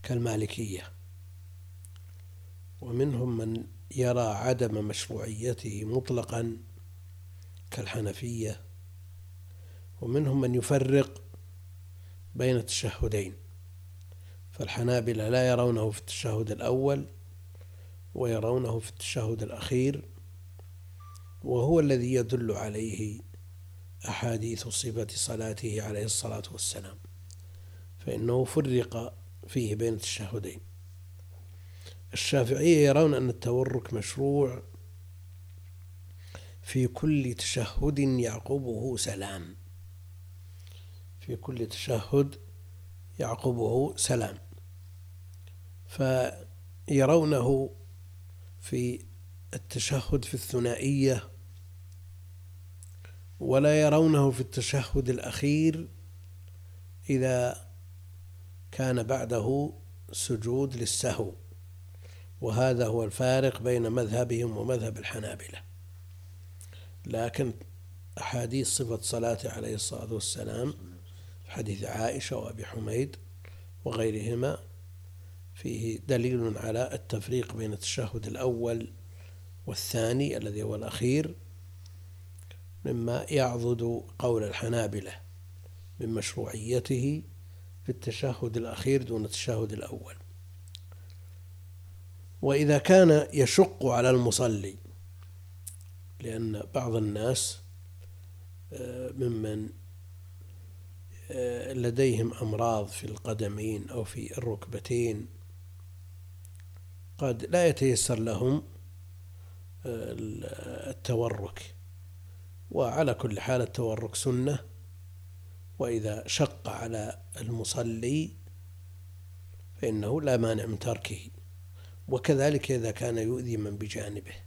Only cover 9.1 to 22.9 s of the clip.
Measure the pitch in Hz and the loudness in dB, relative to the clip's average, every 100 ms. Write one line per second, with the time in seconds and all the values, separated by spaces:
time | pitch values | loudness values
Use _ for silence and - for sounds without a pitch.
9.1 | - - - - - - - - - 120 | -16 -16 -16 -16 -16 -16 -16 -16 -8 0
10.1 | 131 151 135 131 123 - 143 131 139 131 | 4 4 4 4 4 6 4 8 6 6
11.1 | - - - - - - - - - - | 0 -14 -16 -16 -16 -16 -16 -16 -16 -16
12.1 | - - 131 127 123 110 - 110 - 113 | -16 -12 2 4 4 4 0 -2 0 2
13.1 | 104 92 - - - - - - - - | 2 0 -6 -16 -16 -16 -16 -16 -16 -16
14.1 | - - - - - 104 - 120 123 113 | -16 -16 -16 -16 -8 -6 0 4 4 4
15.1 | 110 107 127 127 123 123 117 110 104 - | 2 4 6 6 6 6 6 2 0 -6
16.1 | - 117 110 110 104 117 127 139 139 139 | -4 0 0 0 0 2 4 4 2 0
17.1 | - - - - - - - - - - | -12 -16 -16 -16 -16 -16 -16 -16 -16 -10
18.1 | - 127 113 110 127 120 113 110 - - | -2 2 2 4 2 2 0 -4 -8 -4
19.1 | - 110 113 107 - - 127 131 139 - | -2 0 0 -2 -4 0 4 4 2 -6
20.1 | - - - - - - - - - - | -14 -16 -16 -16 -16 -16 -16 -16 -16 -16
21.1 | - - - - 123 131 165 147 135 123 | -16 -16 -10 0 4 6 8 8 6 6
22.1 | 131 113 123 113 98 107 107 113 | 4 4 2 2 0 -2 -2 -4